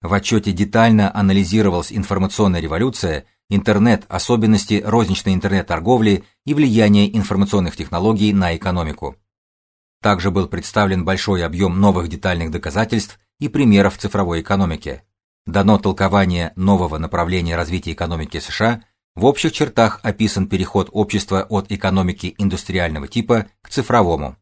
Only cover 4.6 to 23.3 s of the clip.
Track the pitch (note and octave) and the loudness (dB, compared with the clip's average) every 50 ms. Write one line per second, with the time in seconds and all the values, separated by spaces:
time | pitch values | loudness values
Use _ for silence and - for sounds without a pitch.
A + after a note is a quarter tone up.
4.6 | - - G#2+ G2+ G2+ G#2 G2 A#2 A2+ F2 F#2+ - - G2+ F#2+ F2+ - G2+ G2 F#2+ | 2 0 -2 -2 0 0 0 0 2 2 -2 -2 0 0 0 0 0 0 0 0
5.6 | F2 - E2+ E2 E2+ G#2 B2+ A#2+ A2 G#2+ G2+ F2+ - _ _ _ _ C3+ D3 C#3+ | -2 -2 -4 -4 0 2 2 4 4 4 2 2 -2 _ _ _ _ -4 0 2
6.6 | D3+ C3+ G#2+ A2+ A2 G#2 G2+ G#2 G2+ G2+ G2+ A2+ G2 - G#2+ F#2+ G2 G2 - G2+ | 2 4 4 4 4 6 6 4 4 2 2 -2 -2 0 0 0 0 2 0 0
7.6 | F#2 E2+ - - D#2+ - - E2+ F#2 G#2+ A2 G2+ G#2 G#2+ G2+ G2+ F#2 F2 E2+ D#2+ | 0 -2 -4 -8 -10 -6 -4 -2 0 0 2 2 2 2 2 2 2 0 -2 -2
8.6 | - F#2+ F2+ F2+ E2+ D#2 - - - C#2+ C2+ _ _ _ _ _ _ _ _ _ | -4 -4 -2 -2 -4 -6 -8 -8 -10 -12 -12 _ _ _ _ _ _ _ _ _
9.6 | _ _ _ _ _ _ _ _ - G#2+ G#2 F2+ E2+ G2 F2 G2 F#2 - - F2 | _ _ _ _ _ _ _ _ 0 0 0 2 0 -2 0 0 -2 -2 -6 -10
10.6 | - - - A2 G#2 F#2+ F#2+ F#2 E2+ E2 F#2+ F#2+ - - G2 F2+ E2+ E2 D#2 F2 | -10 -4 -2 0 0 2 0 -2 0 -2 -2 -2 -2 -2 -2 -2 -2 -4 -2 -2
11.6 | G2 F#2 F2 F#2+ G2+ G#2 F#2+ F2+ E2+ D#2+ E2 - - F#2+ F2+ E2+ E2 E2 D#2 - | -2 0 2 4 4 4 4 2 -2 -6 -8 -4 -4 -4 -2 -2 -4 -6 -6 -6
12.6 | - E2+ D#2 G2 A2 - - A2 - - - _ _ _ _ _ C#3+ D3 - - | -8 -4 -2 -2 -2 0 -2 -4 -4 -6 -14 _ _ _ _ _ -8 -4 -2 2
13.6 | C#3+ A#2+ G#2 G2 G2 G2 - - - G2+ - G2 G2 F2 E2+ E2 D#2+ - G2+ F#2+ | 4 6 6 6 6 4 0 -2 -8 -4 -2 -2 -2 -2 -4 -6 -4 -2 -2 0
14.6 | G2 F2 E2 D2 - D2+ C2 - _ _ _ _ _ _ _ _ _ - E2 G2+ | 0 -2 -2 -6 -8 -12 -12 -12 _ _ _ _ _ _ _ _ _ -4 -2 2
15.6 | G2 G2+ G#2+ G2+ - G#2 F#2+ - G2 F#2+ F#2 G2+ G2 F#2 F2+ F2 E2+ E2 - - | 4 4 4 4 2 -2 -2 0 0 2 2 2 2 2 0 -2 -4 -6 -6 -2
16.6 | F#2 G2 G2+ F#2 F2+ E2+ D#2 D#2 D#2+ - - E2+ E2+ F2 F2+ F#2 E2+ E2+ E2 E2 | 0 2 2 2 0 -2 -4 -6 -6 -4 -4 -4 -2 -2 -2 -2 -2 -2 -2 -4
17.6 | E2+ E2 F2 F2+ - E2+ D#2+ - F2+ E2+ F2 E2 D#2+ D2 - D#2+ - - - - | -4 -4 -4 -6 -6 -8 -8 -6 -6 -6 -4 -6 -8 -8 -8 -10 -10 -10 -6 -2
18.6 | G#2+ A2+ A#2 A2+ - _ _ _ _ _ _ - F#2 C3 D3 - - D#3+ - - | -2 -2 -2 -2 -8 _ _ _ _ _ _ 2 2 2 2 2 -2 -4 -2 -2
19.6 | D3+ C3+ - - A#2 G#2+ - - _ A#2 G2 - A2 G2+ - G2+ F#2+ - - F#2 | -4 -2 2 2 2 2 0 -2 _ -6 -2 0 0 0 0 0 -2 -2 -2 -4
20.6 | F#2 - - G2+ F#2 - - G#2 G#2 G2+ - G2+ - - G2 F#2+ F#2+ - G#2+ G2 | -4 -2 -2 -2 -2 -2 -2 -4 -2 0 -2 -4 -2 0 -2 -2 -2 -2 -4 -4
21.6 | G2 - G#2 F#2+ - F#2+ F#2 G2 F#2 F2+ F2+ - - F2+ - _ G#2 G2 F#2 - | -4 -4 -8 -4 -2 0 0 0 0 0 -4 -4 -8 -10 -6 _ -2 -2 -2 -4
22.6 | - - - F#2+ F2 E2 D#2 D2+ C#2 - - A#2+ A2+ - | -8 -4 -4 -2 -2 -2 -4 -6 -10 -6 -4 -6 0 0